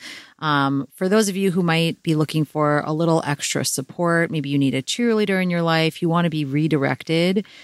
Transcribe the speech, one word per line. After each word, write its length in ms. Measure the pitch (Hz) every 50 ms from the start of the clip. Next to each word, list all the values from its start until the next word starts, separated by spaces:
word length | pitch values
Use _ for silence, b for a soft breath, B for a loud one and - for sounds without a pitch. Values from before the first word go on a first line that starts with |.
| B B B B B B B B
Um, 480 | 156 156 147 143 139 139 139 139 139 -
for 160 | _ - 185 185
those 200 | 185 220 220 202
of 80 | 185
you 160 | 196 196 190
who 100 | 160 190
might 400 | 180 170 160 165 165 165 - -
be 140 | - 175 156
looking 280 | 151 151 - - 156 151
for 380 | - - 151 151 147 147 147 -
a 80 | -
little 300 | 156 156 170 165 160 160 -
extra 400 | 139 143 - - - - 143 131
support, 640 | - - - 139 - - - 175 170 170 165 165 -
maybe 200 | 160 156 139 139
you 100 | 143 143
need 160 | 139 135 120
a 80 | 131
cheerleader 580 | 127 - - - 240 240 220 214 214 196 196 190
in 80 | 185 180
your 140 | 175 170
life, 400 | 170 165 160 160 160 160 - -
you 60 | 175 165
want 160 | 165 175 175
to 60 | 170
be 140 | 143 156 147
redirected 1000 | 135 135 151 156 160 156 143 139 135 139 - - - 160 165 170 180 190 214 196 B B B